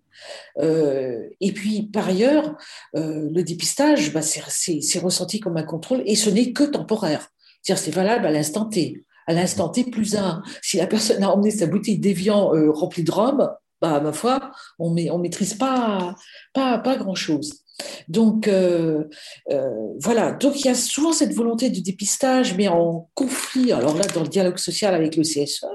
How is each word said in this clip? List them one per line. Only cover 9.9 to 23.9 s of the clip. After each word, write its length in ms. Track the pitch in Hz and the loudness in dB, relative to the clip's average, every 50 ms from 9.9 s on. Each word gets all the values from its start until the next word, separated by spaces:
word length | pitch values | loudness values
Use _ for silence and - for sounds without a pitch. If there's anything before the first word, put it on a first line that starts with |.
| - 220 214 185 208 | -2 -2 -2 0 0
un. 260 | 208 196 185 165 165 - - - - | 0 0 -2 -2 -4 -8 -10 -14 -8
Si 160 | - - - | -6 -2 0
la 100 | 196 - | 0 2
personne 360 | - - 214 - - - - 196 | 2 2 2 2 2 2 2 4
a 80 | 196 | 4
emmené 200 | 175 202 202 214 | 4 4 4 2
sa 160 | 214 - 180 | 2 2 0
bouteille 320 | 151 170 208 - - 202 156 | 0 0 0 0 0 0 2
d'Évian, 560 | - 202 196 170 185 214 208 208 196 143 147 | 2 2 2 2 2 2 4 4 4 4 4
euh, 160 | 160 156 151 | 4 4 4
remplie 340 | 151 151 175 175 - 175 160 | 2 0 -2 -2 -2 -2 -2
de 80 | 156 160 | 0 2
rhum, 360 | 175 214 254 294 262 190 - - - _ _ _ _ | 2 2 2 2 2 2 0 -2 -6 _ _ _ _
bah, 200 | - 165 151 143 | -2 0 2 2
ma 120 | 151 151 143 | 0 0 -2
foi, 400 | - - 240 262 277 - - - - - - _ - | -2 0 0 0 0 -2 -6 -14 -20 -20 -20 _ -6
on 120 | 165 170 | -4 -2
ma-, 200 | 170 170 170 - | 0 0 0 0
on 80 | 160 175 | -2 -2
maîtrise 360 | 175 175 170 - 202 185 - | -2 -4 -2 -2 -4 -4 -2
pas, 600 | 202 254 262 262 254 233 220 202 190 180 180 196 - - - - - - _ - | -2 -2 0 0 0 0 0 0 -2 -2 -4 -6 -10 -16 -20 -20 -20 -20 _ -2
pas, 260 | 262 269 254 262 247 | 0 2 2 0 0
pas 180 | - 254 262 | 0 0 -2
grand-chose. 640 | 233 202 190 185 - - - 151 143 143 - - - _ _ _ - - - - - - - | 0 -2 -4 -4 -4 -2 -2 -2 -2 -2 -6 -12 -14 _ _ _ -14 -14 -14 -14 -16 -12 -2
Donc, 400 | 160 214 226 220 208 220 214 214 | 2 4 4 4 4 4 2 2
euh, 560 | 196 190 185 180 175 170 165 160 156 151 151 151 - - - - - - _ - | 4 4 4 4 2 2 2 2 0 0 -2 -6 -10 -16 -20 -20 -20 -16 _ -4
euh, 200 | - 139 131 131 117 107 110 104 - - | -2 -2 0 -2 -4 -4 -6 -8 -8 -6
voilà. 340 | 147 202 233 220 185 139 127 | -2 0 2 2 2 0 0
Donc, 280 | - - 277 - - | 0 0 0 2 2
il 60 | - | 0
y 20 | 262 | 0
a 60 | 247 | 0
souvent 380 | 247 - - - 269 302 330 320 | 0 -2 -2 -2 0 0 2 2
cette 200 | - - 202 - | 2 0 0 0
volonté 380 | 214 233 233 233 226 262 247 | 0 0 0 0 0 0 0
de 100 | 180 185 | -2 -2
dépistage, 720 | 170 190 190 - 208 - - - 277 262 254 254 247 - 180 | -4 -6 -6 -4 -4 -4 -2 0 2 2 4 2 2 2 0
mais 140 | 185 208 196 | 0 2 2
en 400 | 170 170 170 170 165 165 - - _ | 4 2 2 2 0 -2 -6 -8 _
conflit, 580 | - 269 247 - - - - - 254 254 247 185 | -4 -2 -2 -2 -4 -6 -4 0 2 2 2 2
alors 240 | 131 120 147 | 2 2 2